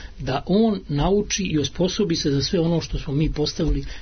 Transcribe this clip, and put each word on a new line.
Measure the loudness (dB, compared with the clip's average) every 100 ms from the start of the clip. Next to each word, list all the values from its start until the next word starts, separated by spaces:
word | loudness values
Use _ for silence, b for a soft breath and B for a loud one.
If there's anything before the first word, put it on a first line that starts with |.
| B -8
da | -4 -4 2
on | 4 4 2 -2
nauči | 0 2 2 0 -2
i | 0 0
osposobi | 0 0 -2 0 0 0
se | 2
za | 0
sve | 0 0
ono | 2 0
što | -2 -6
smo | -2
mi | 0 0
postavili | 0 -2 0 0 0 -2 B